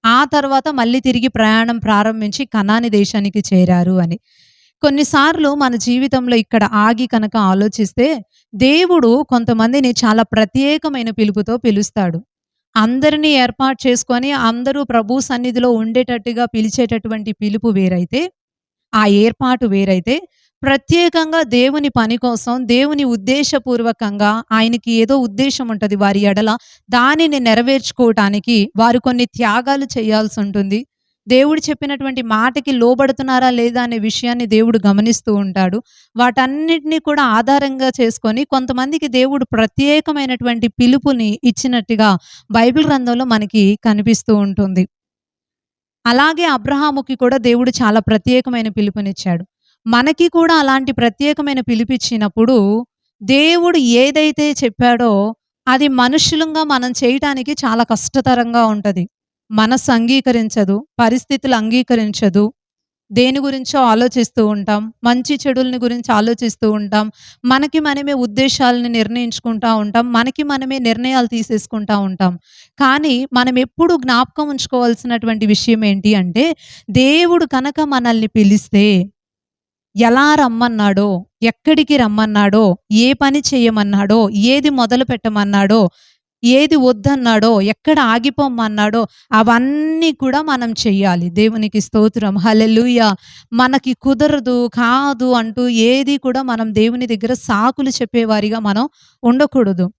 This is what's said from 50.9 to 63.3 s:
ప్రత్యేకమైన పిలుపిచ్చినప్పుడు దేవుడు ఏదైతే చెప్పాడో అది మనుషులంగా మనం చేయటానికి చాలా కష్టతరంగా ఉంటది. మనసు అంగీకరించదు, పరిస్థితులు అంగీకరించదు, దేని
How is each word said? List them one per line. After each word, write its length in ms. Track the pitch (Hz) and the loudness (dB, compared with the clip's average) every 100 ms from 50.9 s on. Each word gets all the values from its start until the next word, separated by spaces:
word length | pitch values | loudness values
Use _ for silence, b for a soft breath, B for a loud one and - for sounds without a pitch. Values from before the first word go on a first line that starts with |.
ప్రత్యేకమైన 680 | 254 240 - 285 302 285 262 | -4 -6 -2 -2 -2 -2 -4
పిలుపిచ్చినప్పుడు 1300 | 254 226 226 254 - 226 208 - 226 254 196 220 247 _ _ _ | -2 -2 -2 -4 -4 -2 -2 0 2 4 2 0 -4 _ _ _
దేవుడు 540 | 202 277 311 339 349 349 | 0 2 4 2 2 2
ఏదైతే 720 | 247 233 269 294 302 302 294 | 2 4 2 2 0 0 -2
చెప్పాడో 840 | 285 247 - 247 240 240 196 208 226 _ _ - | 0 -4 0 2 2 2 0 -2 -6 _ _ -2
అది 200 | 254 294 | 0 2
మనుషులంగా 760 | 254 247 311 - 311 320 311 | 2 2 2 0 -2 -2 -2
మనం 280 | 302 269 247 | -2 -2 -4
చేయటానికి 600 | 247 247 269 294 269 254 | -2 0 0 -2 -4 -6
చాలా 320 | 294 254 226 | -4 -2 -2
కష్టతరంగా 840 | 233 226 - 269 - 247 233 233 226 | 0 -2 -2 -2 2 2 2 0 0
ఉంటది. 420 | 208 208 185 175 _ _ _ _ | 0 -2 -2 -6 _ _ _ _
మనసు 400 | 214 220 254 - | 0 2 2 2
అంగీకరించదు, 960 | 233 233 269 254 240 220 220 196 202 285 - | 0 2 0 2 0 0 -2 0 -2 -6 -2
పరిస్థితులు 560 | 226 247 - 269 277 240 | 0 0 -2 -4 0 -2
అంగీకరించదు, 1000 | 220 240 247 233 214 202 208 190 208 - _ _ _ _ _ | 0 -2 0 -2 -2 -2 0 2 0 -4 _ _ _ _ _
దేని 280 | 214 254 | 0 0